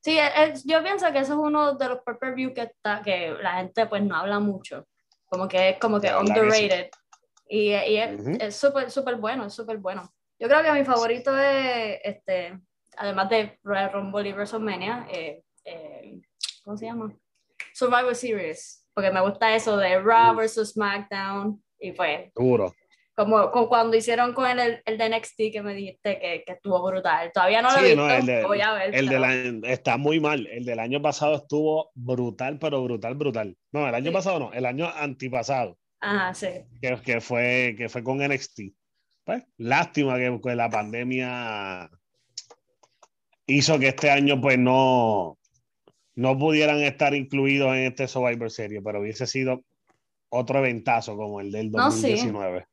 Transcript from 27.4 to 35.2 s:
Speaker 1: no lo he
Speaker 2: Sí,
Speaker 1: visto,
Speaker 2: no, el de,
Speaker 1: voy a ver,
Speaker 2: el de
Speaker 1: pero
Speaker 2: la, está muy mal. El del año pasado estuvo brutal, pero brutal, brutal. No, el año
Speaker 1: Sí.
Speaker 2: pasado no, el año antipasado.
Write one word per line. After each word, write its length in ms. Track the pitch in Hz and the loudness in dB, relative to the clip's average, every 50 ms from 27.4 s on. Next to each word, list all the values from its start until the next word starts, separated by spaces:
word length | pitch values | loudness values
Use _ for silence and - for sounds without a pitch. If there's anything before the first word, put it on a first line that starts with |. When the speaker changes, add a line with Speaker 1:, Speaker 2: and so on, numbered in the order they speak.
| 180 185 208 226 233 | 2 4 4 4 4
Speaker 1:
no 80 | 254 | 6
lo 60 | 254 | 6
he 40 | 277 | 8
Speaker 2:
Sí, 40 | 262 | 8
Speaker 1:
visto, 140 | - - - 147 | 8 8 6 6
Speaker 2:
no, 80 | 147 | 4
el 160 | 139 131 127 | 4 4 4
de, 180 | 123 123 117 110 | 2 2 2 2
Speaker 1:
voy 160 | - - - | 2 2 2
a 120 | 202 214 220 | 2 0 0
ver, 200 | 208 190 196 - | 0 -2 0 0
Speaker 2:
el 120 | 127 135 131 | 0 2 2
de 100 | 135 135 | 2 2
Speaker 1:
pero 20 | 131 | 4
Speaker 2:
la, 460 | 127 131 127 127 127 120 110 107 120 127 | 2 2 0 -2 -4 -6 -6 -4 -4 -4
está 240 | 127 - 139 123 | -2 0 0 0
muy 240 | 120 143 147 156 165 | 2 2 2 2 2
mal. 260 | 151 147 151 143 113 | 2 2 0 0 -4
El 180 | - 98 120 123 | -6 -10 -10 -6
del 140 | 120 117 113 | -6 -4 -4
año 240 | 113 117 131 147 147 | -4 -4 -4 0 0
pasado 320 | 151 139 - 147 147 156 | -2 -2 0 0 0 0
estuvo 540 | 143 139 _ - 147 151 156 156 156 160 - _ | 0 -2 _ -2 0 0 2 0 0 -2 -6 _
brutal, 640 | 131 120 120 127 123 123 120 107 - 131 131 151 143 | -14 -6 -4 -2 -2 -2 -2 -2 -4 -6 -6 -6 -4
pero 220 | 160 156 139 135 127 | -4 -2 -2 -2 -2
brutal, 320 | 123 123 110 101 113 131 | -2 -4 -4 -4 -6 -6
brutal. 400 | 143 151 143 120 117 107 101 90 _ _ _ - | -4 -4 -2 -2 -2 -6 -6 -8 _ _ _ -4
No, 160 | 147 151 135 | -2 -2 0
el 60 | 117 | 0
año 160 | 120 135 156 | -2 -2 0
Speaker 1:
Sí. 40 | 170 | -2
Speaker 2:
pasado 240 | 190 180 190 185 165 | -2 0 0 -2 -2
no, 140 | 135 110 90 | -4 -6 -6
el 140 | 120 131 | -4 -4
año 200 | 123 123 135 165 170 | -4 -2 -4 -6 -6
antipasado. 880 | 165 156 151 143 127 - | -6 -6 -8 -8 -8 -8